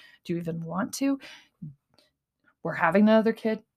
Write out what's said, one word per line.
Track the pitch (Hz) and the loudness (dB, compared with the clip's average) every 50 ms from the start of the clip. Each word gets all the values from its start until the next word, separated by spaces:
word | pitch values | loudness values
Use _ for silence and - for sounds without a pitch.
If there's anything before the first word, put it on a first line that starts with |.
| - - _ _ _ | -20 -20 _ _ _
Do | - 170 | -8 -6
you | 170 | -6
even | 170 165 160 165 165 | -6 -8 -8 -8 -10
want | 165 165 180 226 277 - | -8 -6 -6 -6 -6 -6
to? | - 277 277 277 269 - - - - _ _ _ - 185 151 139 _ _ _ _ _ _ _ _ _ _ _ _ _ _ _ _ _ | -4 -2 -2 -2 -4 -6 -18 -20 -20 _ _ _ -20 -20 -20 -20 _ _ _ _ _ _ _ _ _ _ _ _ _ _ _ _ _
We're | - 170 151 | -10 -8 -4
having | - 180 170 165 202 208 | -2 0 2 4 6 6
another | 214 220 220 208 226 | 6 6 4 4 2
kid. | 226 - - 220 220 220 _ _ _ | -2 -2 -4 -4 -4 -6 _ _ _